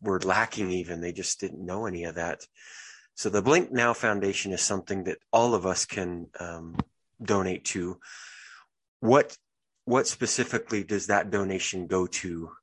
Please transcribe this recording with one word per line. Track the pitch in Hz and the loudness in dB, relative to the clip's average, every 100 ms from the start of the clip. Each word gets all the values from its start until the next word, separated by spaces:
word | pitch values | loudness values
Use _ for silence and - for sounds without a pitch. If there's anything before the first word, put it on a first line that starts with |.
were | 104 95 | -2 0
lacking | 92 98 113 113 95 | 2 2 2 -2 -2
even. | 90 85 85 | -2 -4 -6
They | 87 | -6
just | 85 90 - | -6 -6 -4
didn't | 95 82 90 | -6 -6 -6
know | 98 110 | -4 -4
any | 90 85 | -4 -6
of | 80 | -4
that. | 85 - - _ - - - - _ - | -4 -6 -10 _ -20 -20 -18 -20 _ -6
So | 107 | 0
the | 101 | 2
Blink | 104 165 175 | 6 6 4
Now | 127 120 | 2 2
Foundation | 117 117 104 98 95 98 | 4 2 2 0 0 -2
is | 92 | -2
something | - 98 - 98 90 | 0 -2 -2 -4 -4
that | - _ | -6 _
all | 113 120 107 | 4 6 4
of | 92 | 2
us | 90 - | 0 -2
can, | 101 90 87 82 - | -4 -4 -6 -10 -12
um, | 87 82 82 85 - _ _ - | -12 -12 -10 -6 -6 _ _ -8
donate | 110 101 92 90 - | 0 2 2 -2 -4
to. | 98 87 90 - - - - - - - _ _ - | -4 -4 -6 -14 -18 -18 -20 -20 -20 -20 _ _ -2
What, | 113 135 - - _ _ _ _ - | 6 6 6 -2 _ _ _ _ 0
what | 127 120 | 2 2
specifically | - 120 - 120 113 - 107 | 0 -2 0 0 -2 -2 -4
does | 95 101 98 | -2 -2 2
that | 101 101 | 2 2
donation | 101 98 95 - 95 85 | 0 0 -2 -4 -4 0
go | 92 90 | 0 0
to, | - 92 82 80 - | -2 -6 -6 -10 -14